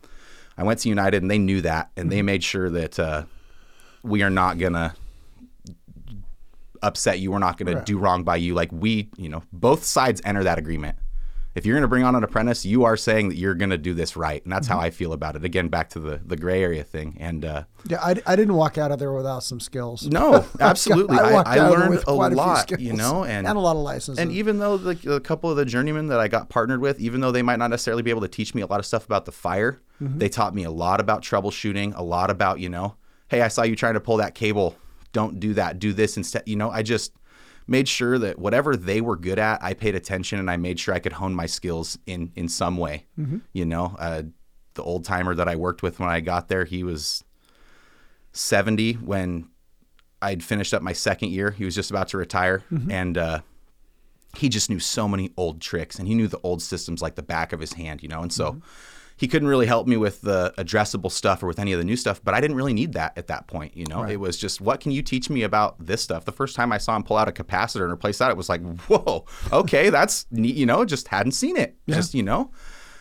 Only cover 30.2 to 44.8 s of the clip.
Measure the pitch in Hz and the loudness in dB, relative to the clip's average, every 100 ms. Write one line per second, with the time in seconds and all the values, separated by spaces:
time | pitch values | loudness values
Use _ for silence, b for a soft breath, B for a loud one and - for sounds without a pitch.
30.2 | 101 117 101 98 82 80 87 104 104 107 | 0 0 -2 -2 -4 -2 0 2 2 -2
31.2 | - 101 98 - 104 101 101 104 85 87 | 0 0 0 -4 -4 -2 -4 -4 -2 0
32.2 | 95 98 95 90 90 87 101 - - _ | 2 2 0 0 -4 -6 -6 -8 -20 _
33.2 | - 123 113 - 117 110 117 107 117 110 | -2 2 2 2 0 2 0 0 2 2
34.2 | 101 - 107 101 87 - b b b 110 | 0 0 0 2 0 -2 b b b -2
35.2 | 107 95 107 101 85 90 104 98 107 104 | -2 -2 -2 0 0 0 -2 2 2 0
36.2 | - 117 107 104 110 110 110 110 - _ | -4 -6 -4 -2 -2 -2 0 0 -2 _
37.2 | b b b b b 131 127 - 120 127 | b b b b b 2 2 0 2 2
38.2 | 104 85 98 120 147 117 87 107 117 85 | 0 -2 0 2 2 0 0 0 0 -2
39.2 | 90 98 107 107 92 95 110 95 - 95 | -2 0 2 0 -4 -2 -2 -2 -4 -6
40.2 | 87 101 92 87 90 85 - 90 92 - | -4 -4 -2 -2 -2 -4 -2 0 -2 -4
41.2 | 95 90 85 - 90 82 82 - - 90 | -4 -4 -4 -6 -4 -6 -6 -10 -10 -8
42.2 | 85 90 85 - 92 90 80 73 - - | -8 -6 -6 -2 -2 -2 -4 -6 -12 -8
43.2 | 143 196 - 95 85 82 90 - 82 80 | -6 -6 -6 -4 -2 0 -2 -4 -6 -6
44.2 | 78 - - - _ - | -8 -14 -20 -20 _ -10